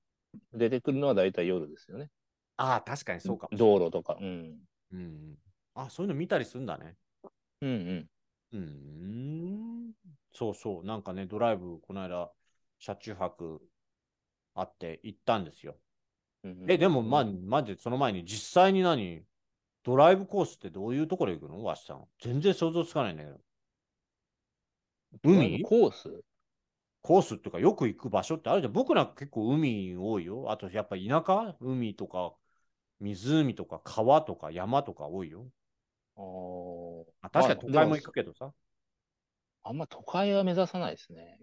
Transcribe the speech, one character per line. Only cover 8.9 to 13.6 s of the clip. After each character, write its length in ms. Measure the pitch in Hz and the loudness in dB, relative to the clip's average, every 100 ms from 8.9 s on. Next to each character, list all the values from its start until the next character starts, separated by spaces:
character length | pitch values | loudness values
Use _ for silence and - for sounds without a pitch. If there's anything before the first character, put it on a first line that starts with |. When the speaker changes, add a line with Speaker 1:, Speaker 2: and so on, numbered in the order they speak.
| 76 90 113 135 160 175 208 226 233 233 220 185 143 _ | -14 -10 -10 -8 -8 -8 -10 -10 -12 -14 -16 -20 -20 _
Speaker 2:
そ 160 | - 113 | -8 -8
う 60 | 101 | -6
そ 260 | 110 90 | -8 -8
う。 20 | |
な 140 | 92 110 | -8 -8
ん 60 | |
か 100 | 98 | -8
ね、 140 | 92 95 | -10 -8
ド 100 | 104 | 0
ラ 140 | 117 | 0
イ 60 | 104 | 0
ブ、 220 | 90 82 | -4 -14
こ 120 | - | -12
の 80 | 95 | -10
間、 300 | 92 87 87 _ _ _ _ _ | -8 -6 -8 _ _ _ _ _
車 160 | - 98 | -12 -12
中 180 | - | -10
泊 480 | 92 92 - 85 78 | -6 -6 -6 -12 -12